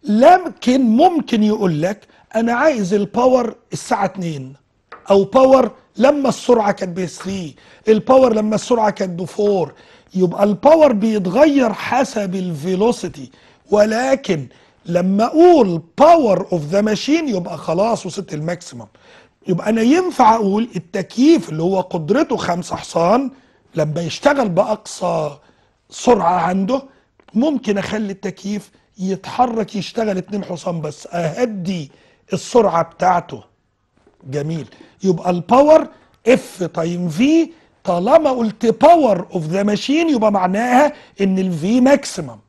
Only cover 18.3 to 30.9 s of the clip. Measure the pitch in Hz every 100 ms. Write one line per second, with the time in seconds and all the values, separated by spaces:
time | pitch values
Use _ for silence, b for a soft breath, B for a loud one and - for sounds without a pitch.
18.3 | 151 160 175 - 120 107 b b b b
19.3 | b - 175 - 226 226 330 359 - 220
20.3 | 226 202 202 233 190 - 202 180 - 285
21.3 | 330 - 156 170 190 180 175 151 240 320
22.3 | 220 - 175 170 - - 165 170 240 269
23.3 | b b b b 165 151 156 170 - 285
24.3 | 285 226 165 151 214 - - 180 165 147
25.3 | 143 _ _ _ _ _ - 240 220 170
26.3 | 180 170 190 190 262 - b b b _
27.3 | 220 294 277 - 202 - 214 208 196 208
28.3 | - 196 208 - _ _ - 185 185 -
29.3 | - 254 226 202 208 - - 220 185 -
30.3 | 202 - 175 190 170 151